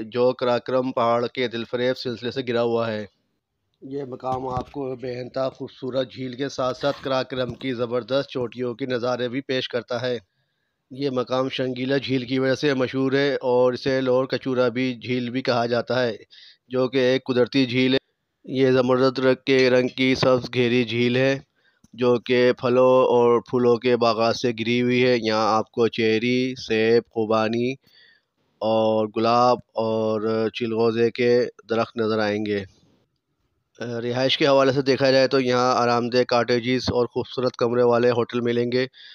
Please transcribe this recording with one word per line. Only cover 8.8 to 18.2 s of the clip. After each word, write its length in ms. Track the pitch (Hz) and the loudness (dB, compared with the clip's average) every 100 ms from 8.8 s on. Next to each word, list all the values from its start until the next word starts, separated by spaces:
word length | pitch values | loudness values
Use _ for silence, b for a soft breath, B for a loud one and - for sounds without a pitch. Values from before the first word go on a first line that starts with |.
| 131 | -6
नज़ारे 400 | 127 120 123 123 | -4 -2 -4 -4
भी 120 | 127 - | -6 -6
पेश 200 | 131 - | -6 -4
करता 360 | 123 - 120 127 | -6 -6 -6 -4
है। 140 | 120 - _ _ _ _ _ - | -6 -10 _ _ _ _ _ -18
ये 180 | 127 143 | -8 -4
मकाम 360 | 127 120 127 135 | -2 -2 -2 -2
शर्ंगीला 480 | - 131 123 127 139 | -4 -4 -4 -2 -2
झील 260 | 110 131 120 | 0 -4 -2
की 120 | 131 | -2
वजह 160 | 131 127 | 0 0
से 180 | 151 131 | 0 0
मशहूर 400 | 123 131 135 139 | -2 -2 0 0
है 220 | 143 131 | 0 -2
और 300 | 131 123 127 | 0 2 2
इसे 260 | 123 139 131 | 2 -2 0
लोअर 240 | 131 127 131 | 2 0 0
कचूरा 360 | 127 135 123 123 | -4 -2 0 0
भी 120 | 120 131 120 | 0 -4 -4
झील 320 | 120 127 120 | -4 -4 -4
भी 120 | 127 | -4
कहा 220 | 131 120 117 | -2 0 0
जाता 320 | 117 110 123 | -2 -2 -2
है, 180 | 123 - - B B B - | -2 -4 -14 B B B -6
जो 160 | 127 131 | -2 0
कि 120 | 135 | 2
एक 220 | 127 131 - | 2 2 0
कुदरती 400 | 123 117 139 127 | 0 2 2 0
झील 280 | 127 127 | 2 2
है। 60 | 135 _ _ | 0 _ _